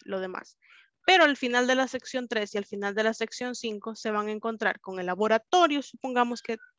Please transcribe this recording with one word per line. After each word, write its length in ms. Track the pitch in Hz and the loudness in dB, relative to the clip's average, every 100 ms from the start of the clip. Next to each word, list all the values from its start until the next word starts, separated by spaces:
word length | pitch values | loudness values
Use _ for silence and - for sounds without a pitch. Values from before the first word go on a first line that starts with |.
lo 160 | - 190 | -8 -6
demás. 380 | 185 180 - _ _ - _ _ | -6 -8 -14 _ _ -20 _ _
Pero 200 | - 370 | 4 6
al 120 | 302 277 | 6 4
final 300 | 247 247 247 | 0 2 2
de 80 | |
la 140 | 262 262 | 2 0
sección 400 | 254 - 262 240 | -4 -8 -8 -4
tres 260 | 220 208 | -4 -4
y 40 | 208 | -6
al 60 | |
final 300 | 202 202 202 | -6 -6 -4
de 80 | 202 | 0
la 120 | 220 | 0
sección 420 | 226 220 - 247 240 | 0 -4 -6 -8 -6
cinco 400 | 233 208 226 214 | -8 -8 -10 -8
se 160 | 226 | -4
van 160 | 214 214 | -2 -4
a 40 | |
encontrar 480 | 214 226 220 214 - | -4 -6 -2 -2 -2
con 200 | - 185 | -6 -6
el 60 | 180 | -4
laboratorio, 760 | 185 214 220 - 359 339 285 | 0 2 2 4 4 4 2
supongamos 600 | - - 262 247 240 240 | -4 -8 -2 0 0 -2
que 160 | - 220 - | -6 -8 -10